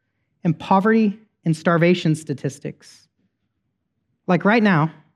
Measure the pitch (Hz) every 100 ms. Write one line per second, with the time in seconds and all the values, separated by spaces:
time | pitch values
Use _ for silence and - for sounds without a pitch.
0 | _ _ _ _ 180 160 - 196 202 220
1 | 220 196 _ _ - 156 - 170 170 180
2 | 165 156 - 135 143 - 139 - - -
3 | _ _ _ _ _ _ _ _ _ _
4 | _ _ - 180 190 233 214 175 156 -
5 | _